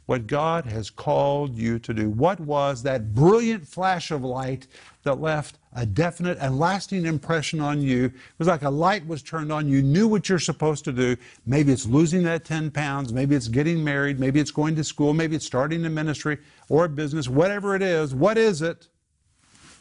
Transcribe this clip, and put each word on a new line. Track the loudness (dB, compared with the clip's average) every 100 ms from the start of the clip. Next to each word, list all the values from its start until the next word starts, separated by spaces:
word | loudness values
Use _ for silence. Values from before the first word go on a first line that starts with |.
| -4
what | -4 -2
God | -2 0 -2 -4
has | -6 -8
called | -8 -2 0 2 0 -4 -2
you | -2 -2
to | -4 -2
do. | -2
What | 2 0 0
was | -4 -2 0 -2
that | -2 -2 -2 4
brilliant | 6 6 2 -2 -6
flash | -4 -2 -2 -2
of | -6
light | -4 -4 -6 -6 -10 -20 -20 _
that | -2 -2
left | 0 -2 -4 -12 _ -6
a | -2
definite | 0 0 0 -4 -2
and | -2 0
lasting | 0 0 -4 -4 -2
impression | -2 -2 -2 -2 -4
on | -2 0
you? | 0 2 0
It | -4 -18 -2
was | 0
like | 0
a | 0
light | 0 0 0 -4
was | -10
turned | -8 -8 -4
on. | -2 2
You | 2
knew | 4 4 4
what | 2 2
you're | 0
supposed | 0 -2 0 -2 -4
to |
do. | 0 0 0 -6 -12 0
Maybe | 2 4
it's | 2 2
losing | 4 4 2
that | 0 -2 -4
ten | -4 -4
pounds. | -4 -4 -4 -4
Maybe | -2 2
it's | 2 2
getting | 0 2 2
married. | 0 0 0 0
Maybe | 2 2
it's | 0
going | -2 -2 -2
to |
school. | -4 0 2 2
Maybe | 0 -2
it's | -4
starting | -2 -2 -2 -2
a |
ministry | -2 -4 -4 -4 -6 -10 _ 0
or | 2 2
a |
business. | 0 -4 -4 0
Whatever | 2 2 0 -2 0
it |
is, | 0 0 0
what | 2 2 4
is | 2 2
it? | -4 -6 _ _ _ _ _ _ _ _ -20 -20